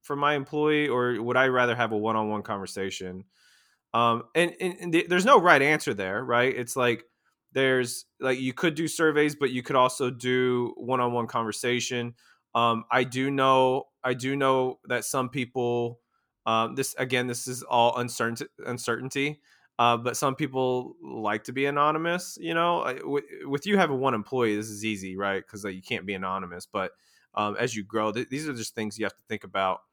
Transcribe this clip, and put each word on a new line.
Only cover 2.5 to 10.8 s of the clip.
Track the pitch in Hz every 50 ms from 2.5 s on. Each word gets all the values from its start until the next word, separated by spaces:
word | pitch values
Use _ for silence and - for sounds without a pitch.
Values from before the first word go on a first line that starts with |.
| 104 98 95 92 - 101 98 95 - - 95 92 92 92 95 _ _ _ _ _ _ _ _ _ _ _ _ _ -
Um, | 117 120 117 113 117 117 _ _
and, | 160 175 175 170 -
and, | 180 180 175 -
and | 175 175 160
th-, | 170 170 170
there's | 175 180 185
no | 247 285 214
right | 170 180 160 139 135
answer | 147 156 147 - 147 113
there, | 98 95 92 98 110 131
right? | 123 120 120 123 135 -
It's | 117 123 120 -
like, | 135 123 123 117 110 - _ _ _ _ _ _ _ _ _ _
there's, | 131 135 131 131 127 123 120 - - - _ _ _
like, | 127 131 127 131
you | 131 131 120
could | - - 170 151
do | 147 165
surveys, | 151 - - 165 156 147 147 151 147 147
but | 147 143 127
you | 127 127 123
could | - 135
also | 131 127 127 - - 139 127
do | 131 120 120 127 127 127 127 127 123 123 120 117 -
one-on-one | -